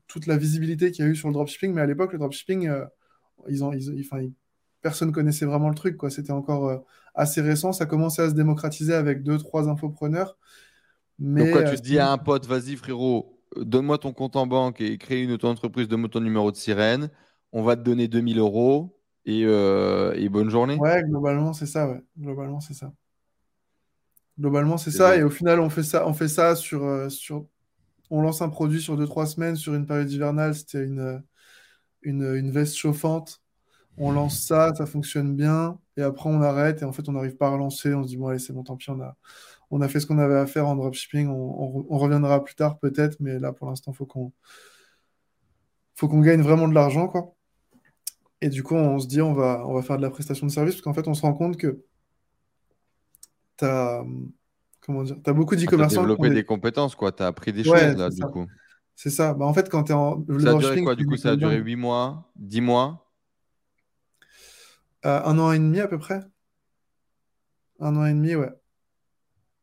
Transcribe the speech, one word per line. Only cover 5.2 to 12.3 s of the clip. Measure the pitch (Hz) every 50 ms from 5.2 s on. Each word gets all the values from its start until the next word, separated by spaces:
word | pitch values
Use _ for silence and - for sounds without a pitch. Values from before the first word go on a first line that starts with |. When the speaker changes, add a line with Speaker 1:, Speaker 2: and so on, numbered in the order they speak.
| 151 151 147 - 156
Speaker 1:
vraiment | 143 143 147 151 151
le | 151
truc, | 151 - 185 170
quoi. | - 147 139
C'était | 139 147 143 147
encore, | 139 139 139 151 147 143 139 135
euh, | 131 131 - _ _ _ _ _ -
assez | - 147 151 - 165
récent. | 147 151 151 151 180 185
Ça | 190 - 165
commençait | 156 160 156 160 160 156 -
à | 165 160
se | 151
démocratiser | 156 151 156 147 151 160 151 151 - 156 156 165
avec | 160 147 147 135 135
deux, | 139 147 151 151
trois | 151 - - 156 151 151
infopreneurs. | 147 151 156 147 151 - 151 147 156 175 190 190 - _ _ _ - - - _ _ _ _ _ _ _ _ _ _ -
Speaker 2:
Donc | 139 139 143 151 156
Speaker 1:
Mais, | 165
Speaker 2:
quoi, | 170 -
Speaker 1:
euh, | 160 143
Speaker 2:
tu | 135
te | 127
dis | 117 127 143 147
à | 139
Speaker 1:
sinon | 135
Speaker 2:
un | 139 123
pote, « | - 147